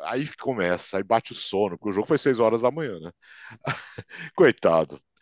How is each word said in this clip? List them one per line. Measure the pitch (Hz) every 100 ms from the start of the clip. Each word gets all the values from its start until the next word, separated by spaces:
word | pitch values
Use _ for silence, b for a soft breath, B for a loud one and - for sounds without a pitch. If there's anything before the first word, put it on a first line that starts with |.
| 78
aí | 123 151
que | -
começa, | - 120 87 90 - 95
aí |
bate | 98 113 -
o | -
sono, | - 98 104 87
porque | 107
o |
jogo | 98 107
foi | 151
seis | 147 120
horas | 110 113
da | 123
manhã, | 151 147 87
né? | 82 - B B B
<laughs> | 113 - - - - - - 170 -
Coitado. | 156 - 92 82 78 71 _ _